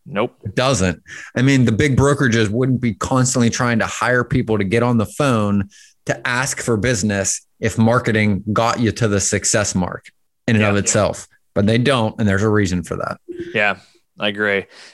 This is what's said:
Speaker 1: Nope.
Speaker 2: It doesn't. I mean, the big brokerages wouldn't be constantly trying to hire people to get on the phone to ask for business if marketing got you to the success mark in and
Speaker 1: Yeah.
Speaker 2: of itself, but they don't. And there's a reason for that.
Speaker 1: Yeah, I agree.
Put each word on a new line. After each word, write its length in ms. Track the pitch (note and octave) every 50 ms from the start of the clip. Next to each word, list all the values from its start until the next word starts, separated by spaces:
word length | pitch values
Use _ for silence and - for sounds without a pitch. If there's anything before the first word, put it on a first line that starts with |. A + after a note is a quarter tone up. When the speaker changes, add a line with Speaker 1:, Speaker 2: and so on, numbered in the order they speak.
| _
Speaker 1:
Nope. 300 | - - G2 A2+ A#2+ - _ -
Speaker 2:
It 120 | G#2+ F#2+
doesn't. 460 | - B2 C3 C#3 G2 F#2+ F2+ E2+ - _ - - - - - -
I 60 | A#2
mean, 240 | B2 C3+ C#3 C3 B2
the 60 | A2+
big 240 | A2+ G2+ D3+ D3 C3 A#2
brokerages 520 | C3+ C#3 C#3+ C#3 C#3+ B2+ A2 A#2 A2 G2+
wouldn't 320 | G2+ A#2+ C3 C3 C3 A#2
be 120 | - A#2+ G2
constantly 560 | - - - C3 B2+ B2+ B2+ - C3 A#2+ A#2
trying 300 | - - C3 A#2+ A#2+ A2
to 80 | G2 F#2
hire 360 | - - A2 A#2 B2+ B2 A#2+
people 360 | - - C3 A2+ G#2+ A2 G#2
to 40 | G2+
get 200 | F#2+ G2 A#2 A#2
on 140 | B2 B2 A2+
the 100 | G#2 F#2+
phone 640 | - - D3 C#3 B2 A2 G#2 G2+ G2+ G2+ G2 G2+ - - - - _ _ _
to 220 | - A#2+ - - -
ask 340 | B2 B2 C3 C#3 - -
for 160 | - - A#2 G#2+
business 680 | F#2+ B2 B2+ G2+ F2+ G#2+ G2+ G2 F#2+ - - - - _ _ _
if 200 | - A2+ - -
marketing 640 | A2+ A2+ A#2 B2+ - - A2 A2 G#2+ G#2 G2+ F2+ G#2 G#2+ G#2
got 260 | G#2+ A2+ A#2 A2+ -
you 120 | B2 G#2+
to 160 | F#2+ - A#2+ G#2+
the 140 | G2+ G2
success 520 | F#2+ - - G2 - - - A2+ G#2 - -
mark 320 | F#2+ F2+ F2 - - - - _ _ _ _ _ _ _
in 100 | - A#2
and 60 | G#2+
Speaker 1:
Yeah. 80 | G#2+ G#2
Speaker 2:
of 60 | G2+
itself, 520 | G2+ G2 - - A2 G2 F2+ - - - - _ _ _ _ _
but 100 | - G#2
they 140 | G2+ A2+ A#2
don't. 340 | B2 C#3+ C#3 B2 A2 A2 - -
And 80 | A2+ G#2
there's 160 | F#2+ G2 G#2
a 60 | A2
reason 340 | G#2 G#2+ G2+ F2+ F#2 F2+ E2
for 140 | - - -
that. 200 | - - - - _ - - - - E4+ -
Speaker 1:
Yeah, 220 | A2 G#2 G#2 F#2+ - - _ _ _ _ _ _ -
I 80 | G#2 G#2
agree. 380 | G#2 G2+ G#2+ G#2 G2 G2 F#2+ - - - - -